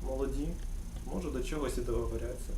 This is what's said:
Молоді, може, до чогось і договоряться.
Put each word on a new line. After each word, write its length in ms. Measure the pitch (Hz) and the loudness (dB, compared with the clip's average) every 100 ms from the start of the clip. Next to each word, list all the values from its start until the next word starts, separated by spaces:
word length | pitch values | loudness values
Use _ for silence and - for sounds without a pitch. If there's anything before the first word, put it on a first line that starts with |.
| - | -2
Молоді, 420 | 131 135 135 156 180 - - - - - | 0 2 2 0 0 -2 -2 -4 -4 -4
може, 180 | 190 - | -2 -2
до 120 | 131 | 0
чогось 340 | 120 151 131 - | 0 2 2 2
і 40 | |
договоряться. 680 | 117 117 117 113 120 127 - | 2 2 2 0 -2 -2 -2